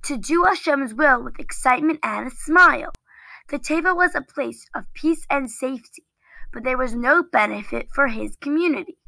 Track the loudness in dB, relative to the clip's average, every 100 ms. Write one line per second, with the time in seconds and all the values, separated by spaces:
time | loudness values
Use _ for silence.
0 | -6 -6 0 4 4 2 0 0 -2 2
1 | 4 4 0 -8 -8 -2 2 2 2 0
2 | -4 -6 -6 -10 2 6 6 6 -6 -14
3 | _ -20 -20 -20 -10 -8 -2 0 0 2
4 | 2 0 -8 -8 -8 -8 -14 -12 -12 -2
5 | 0 0 0 -2 -2 -6 -6 -6 -12 -20
6 | _ _ _ -14 -12 -6 -4 -2 -2 0
7 | 4 4 4 0 0 -2 -6 -8 -6 0
8 | 0 0 -6 -8 -2 0 0 -2 -6 -16